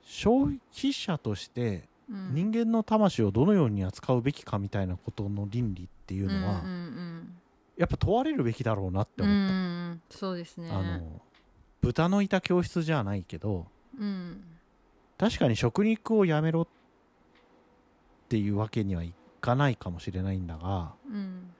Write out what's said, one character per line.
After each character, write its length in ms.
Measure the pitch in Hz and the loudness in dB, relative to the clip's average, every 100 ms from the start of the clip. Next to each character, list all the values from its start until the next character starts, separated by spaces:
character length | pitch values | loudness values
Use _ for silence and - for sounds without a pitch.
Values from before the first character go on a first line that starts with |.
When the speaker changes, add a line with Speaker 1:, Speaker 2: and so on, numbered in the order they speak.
Speaker 1:
消 440 | - - 202 247 285 277 _ - | -14 0 4 4 4 -2 _ -4
費 160 | 269 | -2
者 240 | 269 - 156 | -2 -4 -4
と 180 | 120 101 | -2 -6
し 120 | - | -6
て 380 | - 120 92 - _ - | -4 -2 -2 -8 _ -14
Speaker 2:
う 60 | |
ん。 220 | 202 190 135 | -10 -4 -2
Speaker 1:
人 180 | 202 | 0
間 180 | 226 226 | 2 2
の 120 | 226 | 2
魂 400 | 214 220 202 - | 2 4 4 6
を 80 | 104 | 2
ど 140 | 101 160 | 4 6
の 60 | |
よ 120 | 208 131 | 6 4
う 40 | |
に 140 | 101 | 2
扱 300 | 92 - - | -2 -4 2
う 80 | 127 | 2
べ 100 | 123 | 2
き 120 | - | -4
か 160 | - 104 | -4 -4
み 100 | 98 | -2
た 120 | 101 | -2
い 60 | 95 | -2
な 80 | 92 | -4
こ 140 | - | -8
と 180 | - 101 | -6 -4
の 200 | 101 101 | -4 -4
倫 240 | 117 117 | -2 -2
理 120 | 90 92 | -4 -10
っ 20 | - - | -18 -8
て 80 | |
い 100 | 95 | -4
う 40 | 98 | 0
の 200 | 98 92 | 0 0
は、 140 | 92 | -2
Speaker 2:
う 20 | |
ん 40 | 131 | -4
う 20 | |
ん 40 | |
う 20 | 180 | -8
ん。 640 | 175 170 175 165 170 175 _ _ _ - | -10 -10 -10 -12 -14 -20 _ _ _ -2
Speaker 1:
や 100 | 170 | 0
っ 20 | |
ぱ 80 | - | 2
問 180 | - 220 | 2 4
わ 80 | |
れ 80 | 294 | 2
る 100 | 277 | 2
べ 100 | 120 | 0
き 100 | 113 | 0
だ 120 | 117 104 | 0 0
ろ 140 | 95 | 0
う 20 | |
な 100 | 95 | 0
っ 60 | 107 | -2
て 160 | - | 0
思 80 | 202 | 2
っ 20 | 202 196 | 4 2
た。 60 | |
Speaker 2:
う 20 | 185 | 0
ん 20 | |
う 20 | |
ん 300 | 180 175 175 | -2 -6 -8
う 0 | |
ん。 80 | 170 _ | -10 _
そ 200 | - 196 | -10 -6
う 40 | 175 | -6
で 80 | 170 | -10
す 120 | - | -12
ね。 120 | 101 | -6
Speaker 1:
あ 140 | 101 | -4
の、 380 | 92 87 82 80 _ _ _ _ _ _ | -4 -4 -8 -14 _ _ _ _ _ _
豚 260 | 123 117 165 | 0 2 2
の 140 | 202 | 4
い 80 | 196 | 2
た 120 | 190 | 0
教 200 | - 180 | 4 2
室 220 | 170 180 | 4 0
じ 100 | 160 | 2
ゃ 100 | 156 | 0
な 120 | 98 101 | 2 -2
い 80 | |
け 160 | 87 80 | -4 -6
ど、 260 | 107 92 85 _ _ 269 | -4 -4 -6 _ _ -8
Speaker 2:
う 60 | 208 | -6
ん。 380 | 190 175 180 175 165 _ _ _ _ _ _ | -6 -8 -14 -18 -20 _ _ _ _ _ _
Speaker 1:
確 220 | 214 - | 0 2
か 80 | 139 | 2
に 80 | 110 | 2
食 280 | 120 - | 0 2
肉 320 | 208 220 - 220 | 2 2 2 4
を 100 | 185 | 4
や 160 | 151 | 4
め 100 | 160 | 2
ろ 100 | 165 | 0
っ 40 | 165 _ _ _ _ _ _ _ _ _ _ _ _ _ _ _ _ | -2 _ _ _ _ _ _ _ _ _ _ _ _ _ _ _ _
て 80 | 113 | 0
い 100 | 104 | 2
う 80 | 101 | 0
わ 120 | 110 | -2
け 140 | 117 | -2
に 120 | 98 90 | -2 -2
は 80 | |
い 100 | 85 - - _ | -6 -12 -20 _
か 140 | - 127 | -2 2
な 140 | 143 | 2
い 60 | 113 | 0
か 140 | 92 | -6
も 100 | 87 | -8
し 120 | - | -8
れ 100 | 92 | -4
な 100 | 95 | -2
い 60 | 95 | -4
ん 80 | 87 | -4
だ 120 | 82 | -6
が、 360 | 87 98 80 - 285 | -4 -4 -4 -12 -12
Speaker 2:
う 20 | |
ん。 400 | 208 196 185 180 175 | -10 -10 -12 -16 -20